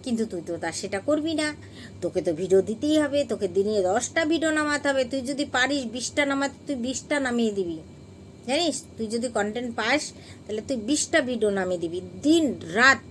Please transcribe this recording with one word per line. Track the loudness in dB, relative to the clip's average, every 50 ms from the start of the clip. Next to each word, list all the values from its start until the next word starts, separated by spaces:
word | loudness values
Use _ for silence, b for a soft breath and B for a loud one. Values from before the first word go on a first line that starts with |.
| -2
কিন্তু | -2 -2 -2 -2 -2
তুই | -4 -8 -6 -6
তো | -6 -4
তা | -4 -6 -6 -6
সেটা | -6 -4 -4 -4 0 2
করবি | 0 2 2 0 0 0
না, | -2 -2 -4 -8 B B B B B B B -6
তোকে | -6 -2 -2 0 0
তো | 0 0 0
ভিডিও | 2 4 6 4 6 4
দিতেই | -4 -2 2 4 4 4
হবে, | 4 4 2 0 0 0
তোকে | -2 -2 -2 0 2
দিনে | 2 2 4 2 2 4 4
দশটা | 2 2 0 0 0 0 2 2
ভিডিও | 2 2 2 2 2 2
নামাতে | 0 0 0 0 0 0
হবে। | 2 2 0 0
তুই | -2 -4 -2 -2
যদি | -2 -2 -2 0 2
পারিস | 2 2 2 2 0 -2 -4 -6
বিশটা | -6 -6 -2 0 0 2 2
নামাতে, | 2 0 0 -2 -2 -6 -6
তুই | -6 -4 -2 -2
বিশটা | -4 -4 -6 -4 -2 -2 0 0
নামিয়ে | 0 2 2 2 2 2 0
দিবি, | -2 -2 -4 -8 -10 -16 -18 -20 -20 -20 -20 -20 -20 -20 -20 -14 -4 -2
জানিস? | 0 2 2 2 0 -2 -8 -12 -8
তুই | -8 -6 -4 -2
যদি | -4 -4 -2 0
কনটেন্ট | 0 0 0 -2 -4 -6 -4 -4 -2
পাস, | 0 2 2 0 0 -4 B B B B B B
তাহলে | B -6 -6 -6 -4 -4
তুই | -4 -4 0 0
বিশটা | 0 0 0 2 2 2 2 2
ভিডিও | 0 2 2 2 2 2
নামিয়ে | 0 0 0 -2 -2
দিবি, | -4 -4 -6 -8 -8 -14 -2 4
দিন | 6 6 6 6 2 0 -4 -8 -4 2 6
রাত | 6 6 6 4 0 -16